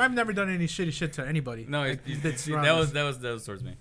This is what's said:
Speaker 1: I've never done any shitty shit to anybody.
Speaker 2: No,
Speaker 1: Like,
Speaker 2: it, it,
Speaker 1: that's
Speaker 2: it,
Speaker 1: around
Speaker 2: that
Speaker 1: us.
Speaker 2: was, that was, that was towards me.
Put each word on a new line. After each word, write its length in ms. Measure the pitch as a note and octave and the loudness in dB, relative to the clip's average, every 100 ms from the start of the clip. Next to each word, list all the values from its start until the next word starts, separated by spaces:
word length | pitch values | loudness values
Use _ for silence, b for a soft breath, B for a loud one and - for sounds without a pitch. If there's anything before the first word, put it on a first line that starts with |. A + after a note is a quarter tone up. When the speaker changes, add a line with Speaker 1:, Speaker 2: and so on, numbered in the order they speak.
Speaker 1:
I've 140 | B3+ | 2
never 180 | B3 A3+ | 4 0
done 160 | G3 F#3+ | 0 0
any 180 | F3+ E3 | 0 0
shitty 240 | - E3+ | 0 -2
shit 200 | C#3+ D#3+ | -2 -4
to 120 | - C3+ | -4 -2
anybody. 400 | D#3 B2+ A2+ A2+ | -2 -2 -6 -4
Speaker 2:
No, 120 | D3 | 0
Speaker 1:
Like, 200 | C3+ C3+ C#3 | 0 -2 -4
Speaker 2:
it, 60 | |
it, 100 | D3+ | -2
Speaker 1:
that's 240 | D#3 B2+ D3 | -2 -2 -2
Speaker 2:
it, 60 | |
Speaker 1:
around 100 | D3+ | 2
Speaker 2:
that 100 | D3 | 6
Speaker 1:
us. 40 | E3 | 6
Speaker 2:
was, 120 | D#3 | 4
that 100 | C#3+ | 2
was, 160 | C#3+ B2+ | -2 -2
that 140 | B2 | -4
was 120 | A#2 | -6
towards 200 | - G2 | -6 -8
me. 100 | B2 F#2+ | -8 -10